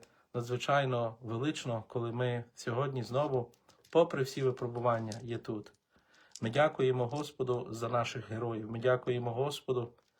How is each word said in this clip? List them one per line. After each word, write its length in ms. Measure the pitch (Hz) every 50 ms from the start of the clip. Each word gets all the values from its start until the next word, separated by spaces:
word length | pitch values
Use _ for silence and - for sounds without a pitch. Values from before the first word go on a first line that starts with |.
| - - _ _ _ _ -
надзвичайно 800 | 123 120 120 123 123 - - 143 143 139 131 127 120 117 113 110 -
велично, 640 | 131 110 113 117 135 151 151 - - 135 117 110 104
коли 240 | - - 123 117 117
ми 320 | 113 120 127 123 120 120 120 - _
сьогодні 480 | - - 123 113 120 139 139 135 127 110
знову, 480 | 104 120 135 151 147 135 123 120 - - _ _ _ - _ _ -
попри 340 | - 160 170 165 - 143 131
всі 200 | 135 - - 135
випробування, 760 | 131 127 - 127 120 117 120 120 123 117 113 113 110 110 113 123
є 140 | 117 117
тут. 360 | 117 - - 113 104 101 - - _ _ _ _ _ _ _ _ - - _ - -
Ми 80 | 117 110
дякуємо 580 | 117 143 151 156 156 - 135 131 127 127 123
Господу 600 | 113 143 147 151 - - - 131 123 123 120 - -
за 200 | 110 113 117 113
наших 400 | 123 120 117 - - 113 107 -
героїв. 420 | 110 110 120 117 113 107 110 107
Ми 80 | 117 117
дякуємо 540 | 117 127 127 123 - 131 123 123 120 120 113
Господу 600 | 120 135 147 143 - - - 127 123 120 120 - _ _ _ _